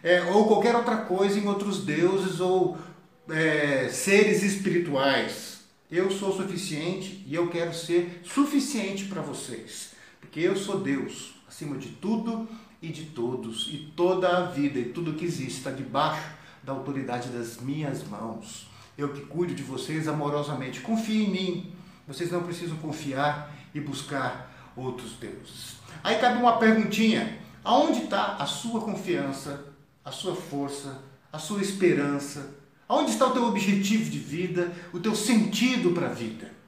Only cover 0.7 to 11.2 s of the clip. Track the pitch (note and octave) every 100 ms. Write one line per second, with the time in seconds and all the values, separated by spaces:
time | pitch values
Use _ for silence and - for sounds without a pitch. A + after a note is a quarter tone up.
0.7 | A#3+ A#3+ G#3+ - F#3 G3+ G3+ G3+ G3 G3+
1.7 | F3+ C#3 D3+ F3+ G3 F#3 D#3+ F3+ F#3 F3+
2.7 | - - - - _ - D#3 D#3 D3+ D3
3.7 | C3+ B2+ - F#3+ G3+ G#3+ F3+ G3 - F#3
4.7 | E3+ D#3+ C3+ C#3 B2+ A2 - - - -
5.7 | _ _ E3 G3 G3 G3 F#3+ - F3 -
6.7 | D3+ E3 F#3+ - - C3 D#3+ E3+ E3+ E3
7.7 | - - F3 F3 - - - C#4+ C#4+ -
8.7 | A3+ F#3+ G3 G3 E3+ C#3+ B2 - A2 A2
9.7 | - - - - - - D3+ F3+ G3 G#3
10.7 | G3 C3 C#3 A2 -